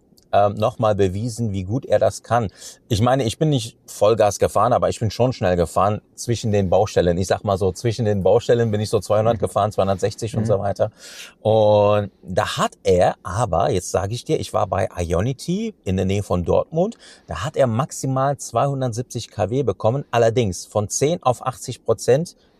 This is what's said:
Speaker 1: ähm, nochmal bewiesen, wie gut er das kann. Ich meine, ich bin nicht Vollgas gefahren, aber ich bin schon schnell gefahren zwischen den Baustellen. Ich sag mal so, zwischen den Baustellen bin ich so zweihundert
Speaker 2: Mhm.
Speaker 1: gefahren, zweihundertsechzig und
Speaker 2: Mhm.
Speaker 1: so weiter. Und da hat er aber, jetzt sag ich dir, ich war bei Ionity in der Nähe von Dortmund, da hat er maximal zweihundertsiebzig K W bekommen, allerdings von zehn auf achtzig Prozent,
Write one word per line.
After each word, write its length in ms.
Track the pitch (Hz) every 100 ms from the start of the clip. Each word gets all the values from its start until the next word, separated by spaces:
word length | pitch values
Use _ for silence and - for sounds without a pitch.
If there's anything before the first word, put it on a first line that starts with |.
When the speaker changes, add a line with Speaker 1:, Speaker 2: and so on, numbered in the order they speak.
| _ _ _
Speaker 1:
ähm, 200 | 98 104
nochmal 400 | 107 110 - 113
bewiesen, 580 | 98 98 95 120 110 117
wie 100 | 98
gut 220 | 92 120
er 140 | - 104
das 240 | 104 -
kann. 260 | - 117 107 - - - _
Ich 140 | 90
meine, 220 | 123 135
ich 120 | 117 -
bin 140 | 156
nicht 260 | 139 113 -
Vollgas 540 | - - 104 110 104 -
gefahren, 340 | 95 101 110
aber 160 | 110 90
ich 100 | -
bin 120 | 110
schon 240 | - 123
schnell 220 | 123 95 90
gefahren 440 | 82 - 98 104 -
zwischen 380 | - - 117 113
den 180 | 104 92
Baustellen. 480 | 95 104 - 87 87
Ich 80 | 95
sag 180 | 98
mal 140 | 104 95
so, 120 | 95
zwischen 360 | - 120 110 110
den 160 | 101
Baustellen 480 | 92 113 - 120 117
bin 100 | 104
ich 80 | 107
so 100 | 110
zweihundert 360 | - 107 110
Speaker 2:
Mhm. 60 | 113
Speaker 1:
gefahren, 320 | 104 - 104
zweihundertsechzig 640 | - 95 98 101 - 110
und 100 | 113
Speaker 2:
Mhm. 20 | 110
Speaker 1:
so 120 | 98
weiter. 320 | 101 95 107 - - - - _
Und 720 | 110 110 104 104 104 104 101 -
da 340 | - 92 104 -
hat 220 | 202 -
er 340 | 98 90 113 -
aber, 500 | - 95 120 82 123
jetzt 180 | 95 -
sag 200 | 95 98
ich 140 | 120
dir, 160 | - -
ich 140 | -
war 120 | 101 101
bei 220 | 95 98 -
Ionity 800 | 85 85 113 131 - 185 226 -
in 140 | - 95
der 80 | 95
Nähe 160 | 98
von 220 | - 90
Dortmund, 520 | 87 90 - 160 196 - - - -
da 180 | 82
hat 100 | 117 -
er 80 | 127
maximal 720 | 110 151 - 139 131 139 143
zweihundertsiebzig 920 | - 117 139 139 127 110 127 120 -
K 200 | - 101
W 140 | 127
bekommen, 420 | 123 95 110 135 -
allerdings 540 | 120 117 113 110 90
von 240 | - 107 104
zehn 340 | - 139 175
auf 240 | 127 120 -
achtzig 380 | - - 120
Prozent, 520 | - 113 - 135 170 - _ _